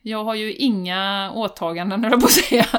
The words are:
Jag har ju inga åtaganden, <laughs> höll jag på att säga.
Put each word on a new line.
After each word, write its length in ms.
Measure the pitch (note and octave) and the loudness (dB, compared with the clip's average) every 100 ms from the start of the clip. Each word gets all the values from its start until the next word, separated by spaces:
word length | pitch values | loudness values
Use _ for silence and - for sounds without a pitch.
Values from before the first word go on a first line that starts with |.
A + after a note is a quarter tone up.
Jag 220 | G#3+ A3 | -8 -6
har 120 | A3 A3 | -4 -4
ju 180 | G#3+ | -4
inga 800 | - C4 G3 F3+ F#3+ G3 G3 F#3+ A3 | 0 0 0 -2 -2 -2 -2 -4 -4
åtaganden, 680 | G#3 - E3 E3+ F#3+ G3+ | -6 -4 -6 -4 -2 0
<laughs> 0 | |
höll 80 | A3+ | 2
jag 100 | B3 | 4
på 40 | B3+ | 4
att 60 | |
säga. 340 | E4+ - A#3+ - | 4 4 2 2